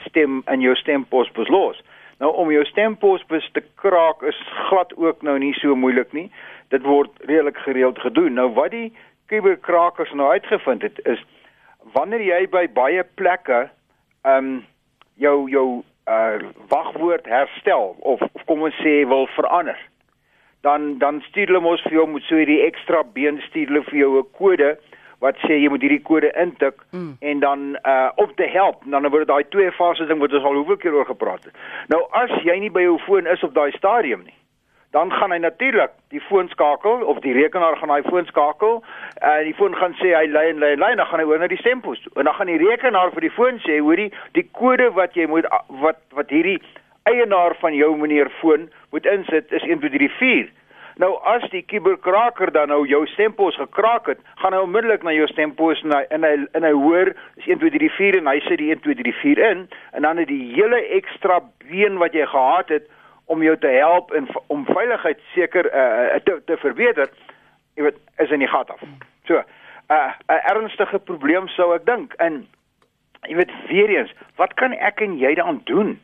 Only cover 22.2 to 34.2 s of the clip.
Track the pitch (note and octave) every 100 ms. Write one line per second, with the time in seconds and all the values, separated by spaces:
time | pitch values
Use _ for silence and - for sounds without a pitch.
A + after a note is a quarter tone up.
22.2 | - D#3+ D3 D3+ E3+ - - E3+ C3+ A#2
23.2 | D3 D3 - D#3+ C#3 D3 C3 D3 C#3 C3+
24.2 | C3 - F#3+ F3+ C#3+ D#3 _ - - -
25.2 | C3 - - D3+ C#3+ C#3 C#3 C#3+ - D#3
26.2 | D3 - F3+ C#3+ C#3 - _ F3+ E3+ C3
27.2 | D3 C#3+ C#3+ C#3 C#3 C#3 - C3+ C3 -
28.2 | G#3 - D#3+ E3+ G3 - C3 C#3 C#3+ D3
29.2 | D3+ C#3+ D3 G3 F#3 - F3 E3 D#3+ D#3
30.2 | C#3+ C#3+ C#3 C#3+ D3 G3 F3+ D3 B2+ B2+
31.2 | G2+ - - - - - - D#3+ E3 G#3
32.2 | A#3+ D3+ D#3+ F3+ G#3 F3+ F3+ E3 - G3
33.2 | F3 F3+ E3+ D#3+ D3 - G3 A#3 E3 G2+